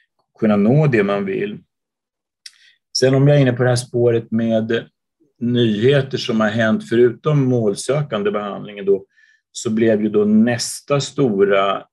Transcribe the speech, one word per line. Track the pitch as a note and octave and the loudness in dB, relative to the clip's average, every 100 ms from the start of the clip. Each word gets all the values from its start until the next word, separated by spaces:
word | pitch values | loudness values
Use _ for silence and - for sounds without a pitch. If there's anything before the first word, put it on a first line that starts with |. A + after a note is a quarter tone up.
| _ _ _ - | _ _ _ -4
kunna | A2 G2+ | 0 2
nå | G#2 C#3+ D3+ | 2 2 2
det | A#2 | 0
man | G2 G2+ G2 | 0 -2 -4
vill. | G2+ G#2 G#2+ _ _ _ _ _ _ _ _ - _ _ _ _ - | -6 -8 -10 _ _ _ _ _ _ _ _ -20 _ _ _ _ 0
Sen | B2+ C3+ | 2 4
om | C#3 | 4
jag | D3 | 4
är | |
inne | C3 | 2
på | A#2+ | 2
det | B2+ | 0
här | B2 | 0
spåret | - B2 A#2+ A#2 A2+ | -2 0 0 0 -2
med | A2+ A2+ A2+ A2 A#2 - _ _ _ _ - | -4 0 -2 -2 -4 -6 _ _ _ _ -8
nyheter | A#2+ A#2+ A#2 G#2 B2 C#3+ B2+ A#2 | -4 0 0 2 2 2 0 -6
som | - A2+ | -4 -2
har | G#2+ | 0
hänt | A2+ A2 G#2 - | 0 0 -2 0
förutom | A#2 A#2+ A2 D#3 D3 B2+ | 2 2 2 -2 0 2
målsökande | B2 G#2+ G2 - D3 D3 G#2+ G#2 | 0 0 -4 -4 -4 -2 -4 -4
behandlingen | G#2 G#2 G2 G2+ G2+ G2 | -4 -8 -10 -12 -8 -2
då, | G2 - _ _ _ _ | -2 -2 _ _ _ _
så | - A#2 | -10 -4
blev | A2 A2+ G#2+ | 0 2 2
ju | G#2+ | 0
då | G#2 G#2 | 0 2
nästa | G#2+ A#2 A#2+ - - - C#3+ | 4 2 0 -6 -10 -4 -4
stora | - - C3 G2 G2 G2 G2 F#2+ - | -4 -2 -2 2 2 2 0 -4 -8